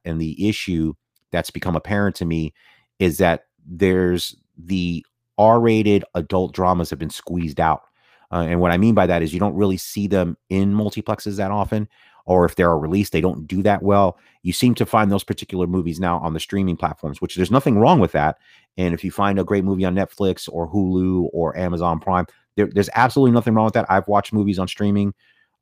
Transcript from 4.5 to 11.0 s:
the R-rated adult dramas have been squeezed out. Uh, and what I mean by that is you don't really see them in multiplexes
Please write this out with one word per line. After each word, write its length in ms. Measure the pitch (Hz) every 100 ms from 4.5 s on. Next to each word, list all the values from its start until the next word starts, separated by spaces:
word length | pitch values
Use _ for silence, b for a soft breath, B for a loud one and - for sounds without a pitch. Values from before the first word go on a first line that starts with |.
| -
the 480 | 85 95 90 82 - _ _ -
R-rated 640 | 107 117 117 110 104 101 -
adult 400 | 87 78 92 90
dramas 360 | - 92 90 80
have 100 | 69
been 100 | 80
squeezed 500 | - - 87 82 69
out. 240 | 80 73 - b b b b
Uh, 140 | 90 82
and 120 | 87
what 120 | 87
I 60 | 90
mean 180 | 113 104
by 100 | 90
that 140 | 85
is 120 | 78
you 60 | 87
don't 160 | 104 80
really 220 | 101 92
see 300 | - 104 101
them 300 | 98 87 - _
in 240 | 95 98
multiplexes 640 | 104 104 110